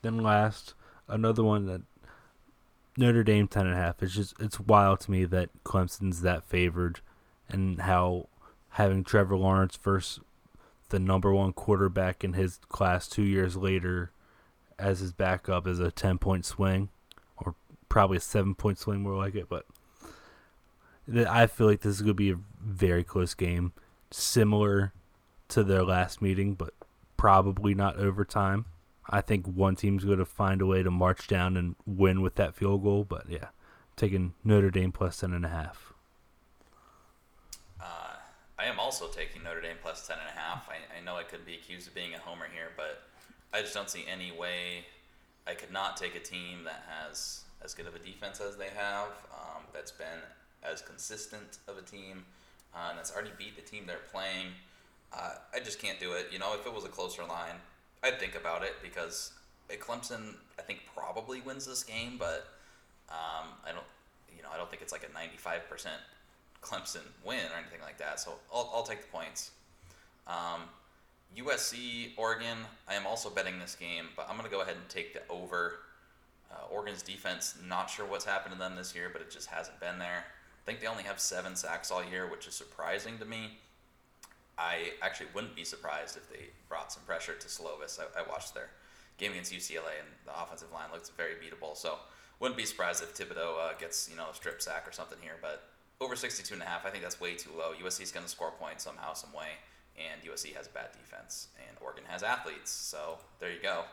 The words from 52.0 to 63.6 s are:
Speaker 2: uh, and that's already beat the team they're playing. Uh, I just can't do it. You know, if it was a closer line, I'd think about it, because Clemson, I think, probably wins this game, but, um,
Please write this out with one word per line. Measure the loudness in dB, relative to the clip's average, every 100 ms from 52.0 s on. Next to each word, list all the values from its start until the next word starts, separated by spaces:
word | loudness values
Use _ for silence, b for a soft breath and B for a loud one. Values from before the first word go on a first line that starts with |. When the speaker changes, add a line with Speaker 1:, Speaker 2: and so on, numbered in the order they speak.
| -16 -18 -20 b b b _
Speaker 2:
uh, | -12 -10
and | -10
that's | -10
already | -10 -10 -14
beat | -16 -18
the |
team | -18 -16 -12
they're | -12 -10
playing. | -10 -8 -6 -10 -14 -20 b b b _ -12
Uh, | -10 -12 -10
I | -10
just | -10 -8
can't | -8 -8
do | -6
it. | -6 -8
You | -6
know, | -6 -6
if | -8
it |
was | -10
a | -12
closer | -10 -10 -10
line, | -10 -10 -10 -14 -20 _ _ _
I'd | -4 -4
think | -8 -8
about | -6 -4
it, | -6 -10
because | -12 -10 -8 -8 -12 -16 _ _ -16
Clemson, | -14 -10 -10 -10 -12 -14 -18 _ -18
I |
think, | -14 -14 -12 -12
probably | -8 -8 -10 -12
wins | -10 -12 -8
this | -8
game, | -8 -8 -10 -6
but, | -4 -4 -8 b b b b _ -14
um, | -10 -8 -8 -10 -14